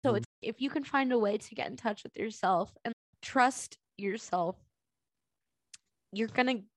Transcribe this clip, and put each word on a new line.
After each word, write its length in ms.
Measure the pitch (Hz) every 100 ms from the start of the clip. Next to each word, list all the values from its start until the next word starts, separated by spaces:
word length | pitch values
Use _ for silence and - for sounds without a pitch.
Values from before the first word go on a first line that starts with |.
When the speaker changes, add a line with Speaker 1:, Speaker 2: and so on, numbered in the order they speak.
| 269
Speaker 1:
So 80 |
Speaker 2:
Mm. 20 | 208
Speaker 1:
it's, 120 | 233 _
if 200 | - 226
you 80 | 269
can 140 | 320
find 280 | 277 277 262
a 60 | 247
way 180 | 208 208
to 180 | - 214
get 120 | -
in 80 | -
touch 260 | 233 208
with 140 | - -
yourself 580 | 214 214 185 180 202 - 233
and 80 | - _ _
trust 560 | - 262 254 - - - _ -
yourself, 600 | 196 190 - 180 170 185 _ _ _ _ _ _ _ _ _ _ _ - _ _ _
you're 140 | 196 220
gonna 320 | - 254 247 -